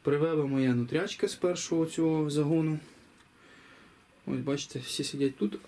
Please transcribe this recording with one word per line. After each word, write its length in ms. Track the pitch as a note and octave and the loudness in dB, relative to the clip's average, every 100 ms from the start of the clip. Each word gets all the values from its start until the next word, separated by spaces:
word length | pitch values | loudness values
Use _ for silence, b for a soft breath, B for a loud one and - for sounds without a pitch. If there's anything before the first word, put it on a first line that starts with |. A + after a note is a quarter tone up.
Привела 440 | C#3+ C#3+ D#3+ D#3 C#3+ | 0 2 2 2 2
моя 280 | C3+ C3 | 2 4
нутрячка 540 | A#2+ A#2+ D#3 G3+ - G#3 | 2 2 0 -2 -2 -4
з 60 | |
першого 520 | - F3+ F3 - E3 D#3+ | 0 -2 0 0 0 0
цього 440 | E3 D#3+ D#3 D3+ | 2 2 2 0
загону. 480 | D3 C#3+ D#3+ D#3+ D#3 B B B B - B B B B B B B B _ - | 2 2 2 2 -2 B B B B -20 B B B B B B B B _ -6
Ось 120 | C3 | -4
бачите, 400 | B2+ C#3+ - C3 | -2 -4 -6 -10
всі 260 | B2+ - | -8 -6
сидять 320 | C#3 C#3+ C#3 - | -6 0 -2 0
тут, 220 | G#3 - | -4 -4